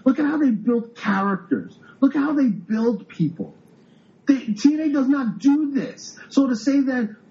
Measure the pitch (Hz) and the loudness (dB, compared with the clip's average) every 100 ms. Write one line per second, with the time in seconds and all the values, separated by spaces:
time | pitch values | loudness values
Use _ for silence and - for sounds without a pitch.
0 | 262 302 294 311 277 208 240 233 226 - | 0 2 0 2 0 0 0 -2 -2 -6
1 | 202 196 196 185 - 220 - - - - | -2 0 0 -4 -4 -6 -6 -16 -20 0
2 | 277 302 285 294 262 180 - 220 233 208 | 0 2 0 2 0 0 -4 -2 0 -2
3 | - - 156 - - - _ _ _ _ | -6 -4 -2 -2 -12 -14 _ _ _ _
4 | _ _ - 269 226 202 285 302 311 285 | _ _ 0 0 -2 0 2 2 0 0
5 | 262 285 233 214 269 294 285 269 165 - | 2 0 -2 0 2 2 2 -2 -4 -8
6 | - - - - 262 226 - 277 262 254 | -18 -20 -2 0 2 0 0 0 0 -2
7 | 214 - - | -4 -8 -8